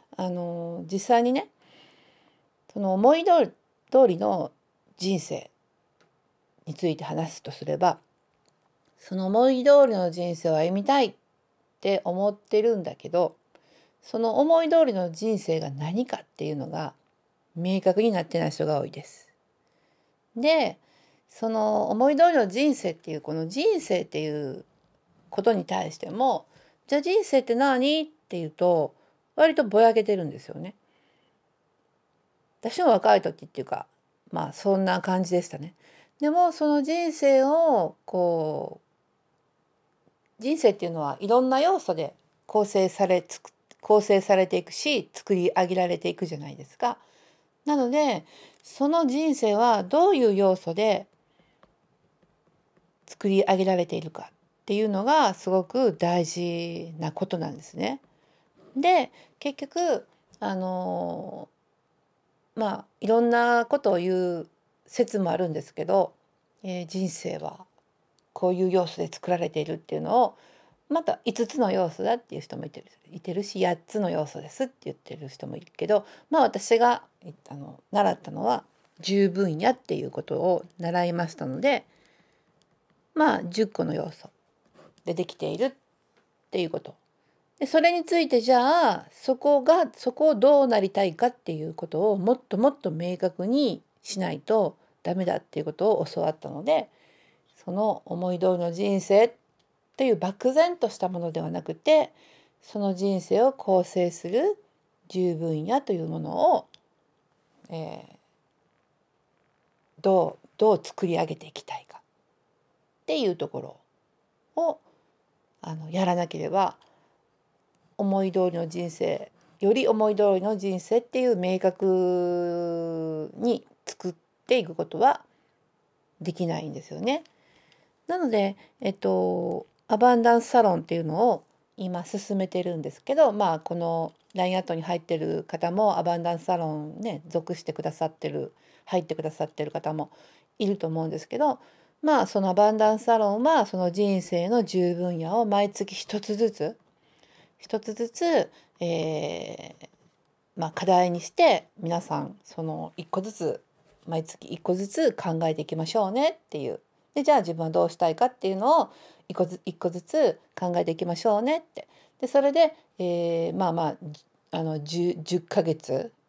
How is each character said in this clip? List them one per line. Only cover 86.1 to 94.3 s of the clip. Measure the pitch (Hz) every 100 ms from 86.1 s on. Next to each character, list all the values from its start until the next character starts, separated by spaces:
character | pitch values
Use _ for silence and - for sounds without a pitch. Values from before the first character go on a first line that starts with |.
| _ _ _ _
て | 190
い | 170
う |
こ | -
と。 | - - _ _ _ _ _ -
で、 | 277
そ | 320
れ | 330
に | 349 330
つ | 339
い | 311
て | 247
じ | 226
ゃ | 247 254 339 285
あ、 | 185 -
そ | - - 254
こ | 285 285
が、 | 254 339 277 -
そ | 247
こ | - 311
を | 233
ど | 262 285
う | 269
な | 214
り | 190
た | 196
い | 196 160
か | 240
っ | 240
て | -
い | 160 156
う |
こ | 160 165
と | 160 208
を | 196
も | 190
っ | 254 -
と | 196
も | 262
っ | 285
と | 180
明 | 160 175 180
確 | 185 175 190
に | 269 262 165 _ _
し | - 190
な | 180